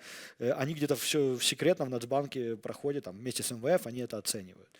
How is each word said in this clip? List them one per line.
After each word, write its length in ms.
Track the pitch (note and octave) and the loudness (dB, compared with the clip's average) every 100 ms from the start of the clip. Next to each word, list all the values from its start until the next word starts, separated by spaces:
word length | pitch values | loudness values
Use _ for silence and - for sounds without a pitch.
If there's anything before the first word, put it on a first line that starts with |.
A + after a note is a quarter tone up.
| - - - - | -8 -16 -16 -2
Э, 120 | A#2+ | 0
они 200 | D3 C#3 | 2 0
где-то 220 | D#3+ C#3+ C#3 | 0 2 2
все 440 | - D#3 C#3 B2 | 2 4 4 4
секретно 460 | - - D3 F#3 C3+ | 2 4 4 4 2
в 40 | |
Нацбанке 680 | B2 A#2+ C3+ C#3+ C3 A#2 A2 | -2 0 0 0 -2 -4 -4
проходят, 480 | - - C#3+ C#3+ | -6 -4 -2 -2
там, 140 | G2+ F#2+ | -6 -8
вместе 260 | B2+ A#2+ | -4 -2
с 80 | - | -4
М 80 | A#2 | -2
В 60 | B2+ | 2
Ф 200 | F3+ A#2 | 2 0
они 140 | B2 | -6
это 160 | A#2+ G#2+ | -6 -4
оценивают. 520 | - A2 F#2 - - | -4 -4 -8 -16 -20